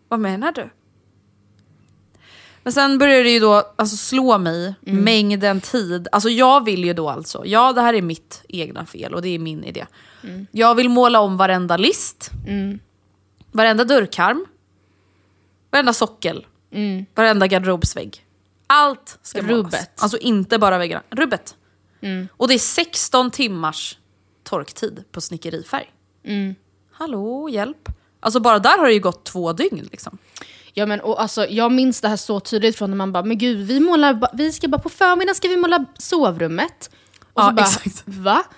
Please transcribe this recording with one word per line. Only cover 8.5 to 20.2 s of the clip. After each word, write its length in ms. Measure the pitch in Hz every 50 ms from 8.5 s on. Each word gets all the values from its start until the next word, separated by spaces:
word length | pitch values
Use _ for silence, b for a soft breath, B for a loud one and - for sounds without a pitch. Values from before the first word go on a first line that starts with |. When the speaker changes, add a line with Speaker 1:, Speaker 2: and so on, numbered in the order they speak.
| - 180 160 - - - 165
Speaker 1:
fel 280 | - - 87 - - -
och 80 | 175
det 80 | 175 185
är 100 | 175 165
min 240 | 165 160 156 151 143
idé. 220 | - 180 - - - B B B B B B B
Speaker 2:
Mm. 240 | 196 180 190 196 -
Speaker 1:
Jag 240 | - 214 226 233 233
vill 140 | 233 247 247
måla 300 | 240 247 247 240 240 220
om 180 | 208 196 190 185
varenda 400 | 190 190 185 180 180 175 170 175
list, 520 | 202 311 415 - - - - - - - - - - 196
Speaker 2:
Mm. 320 | 202 202 196 196 202 208 - _ _ _ _ _ _ _ _ _ _ _ _ _
Speaker 1:
varenda 320 | - 214 220 226 220 220 247
dörrkarm, 640 | 233 285 254 202 180 - - 175 196 247 320 392 - _ _ _ _ _ _ _ _ _ _ _ _ _ _ _ _ _ _ _ _ _ _ _ _
varenda 220 | - 277 269 247 233
sockel, 520 | - 220 214 - _ - 170 - - - _ _ _ _ _ -
Speaker 2:
Mm. 320 | 208 208 202 190 190 196 - _
Speaker 1:
varenda 320 | 220 226 220 214 202 190 190
garderobsvägg. 760 | 196 185 185 185 180 170 - - - - - 104 - - _ _ _ _ _ _ _ _ _ -
Allt 520 | 277 294 294 285 269 - _ - - - _
ska 180 | - - 196
målas. 160 | 202 208 233 233
Speaker 2:
Rubbet. 340 | 196 165 175 - 180 - _ - -
Speaker 1:
Alltså, 140 | 208 220
inte 400 | -